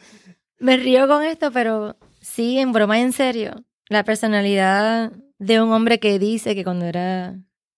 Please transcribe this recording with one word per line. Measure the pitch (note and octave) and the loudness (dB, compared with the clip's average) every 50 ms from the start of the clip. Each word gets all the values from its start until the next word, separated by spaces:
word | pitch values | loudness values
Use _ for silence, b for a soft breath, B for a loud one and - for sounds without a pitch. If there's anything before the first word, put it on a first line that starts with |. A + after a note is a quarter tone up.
| b b G#3+ G#3+ b F#3 b b _ _ _ - | b b -20 -20 b -20 b b _ _ _ -4
me | B3 C4 B3+ | 0 2 2
río | B3+ B3+ B3+ B3+ C4 C#4 C4+ | 2 2 4 4 4 4 4
con | D4 D4 D4+ | 2 2 0
esto, | D#4+ D#4+ D#4+ D#4 C#4 | -2 -4 -2 -4 -2
pero | A#3 B3+ A3+ A3+ A3 G#3+ G#3+ G#3+ - _ _ _ _ _ | -2 -2 -2 -2 -2 -4 -6 -8 -12 _ _ _ _ _
sí, | - - - A#3 A#3 A#3+ B3+ C4 | -16 -10 -6 -4 -2 0 0 0
en | C4 B3+ | 0 2
broma | A#3 A3 G#3 G3+ G#3+ A#3 | 2 2 2 2 2 2
y | |
en | B3 B3+ | 0 0
serio. | B3 - C4 B3+ A#3 A3+ G#3 - - A#3 - _ _ _ _ - | 0 0 0 0 -2 -4 -6 -8 -10 -14 -18 _ _ _ _ -2
La | G#3 G#3 G3+ | -2 0 0
personalidad | A3 A3 G#3+ A#3 G#3+ G#3 G3+ G3+ G3+ G3+ G3 F#3+ F#3+ G3 G#3 G#3+ A3 A3+ A3+ A3+ A3+ - - - _ _ - | 0 -2 -2 0 0 0 0 2 2 2 2 2 2 2 2 2 0 0 -2 -4 -6 -8 -14 -20 _ _ -6
de | G3 G3+ A3+ A3 | 0 2 2 4
un | A3+ A3+ | 4 4
hombre | A3 A3 A3+ A#3 A#3 - | 2 2 2 2 2 2
que | A3 G#3 G3+ F#3+ | 2 0 0 0
dice | G3+ G#3+ A3+ G#3+ - A3+ G3+ | 0 -2 -2 -2 -4 -4 -4
que | G3 | -4
cuando | F3+ F#3 F3+ F3 E3+ | -4 -4 -4 -4 -4
era | E3+ E3+ F3+ F3+ F#3 F#3 F#3 F3+ F#3 F#3 F#3+ - _ _ _ _ _ _ | -4 -4 -4 -4 -4 -4 -6 -6 -10 -12 -16 -20 _ _ _ _ _ _